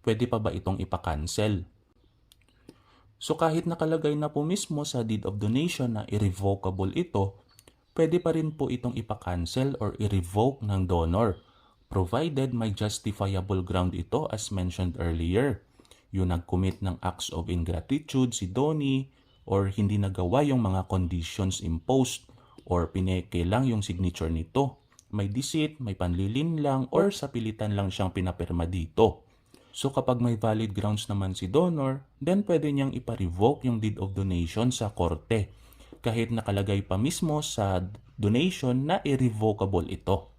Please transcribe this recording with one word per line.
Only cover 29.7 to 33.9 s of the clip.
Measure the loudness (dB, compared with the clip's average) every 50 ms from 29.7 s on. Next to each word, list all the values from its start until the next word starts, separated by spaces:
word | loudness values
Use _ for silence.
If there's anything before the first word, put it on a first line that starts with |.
| -10
So | -4 -4 0
kapag | 0 0 2 2 2 2 2
may | 0 0 2
valid | 2 2 2 2 0 -2
grounds | -2 -2 0 0 0 -2 -2 -2
naman | -2 0 0 -2 -2
si | -4 -4 2
donor, | 4 4 4 4 2 0 0 -2 -2 -4 -8 _ _ _ -2
then | 0 2 2 2
pwede | 2 2 2 2 2
niyang | 2 2 0 0 -2
ipa-revoke | -4 -6 -6 -4 -2 -2 -2 2 4 4 4 4 4 0 0
yung | 0
deed | 2 0 -2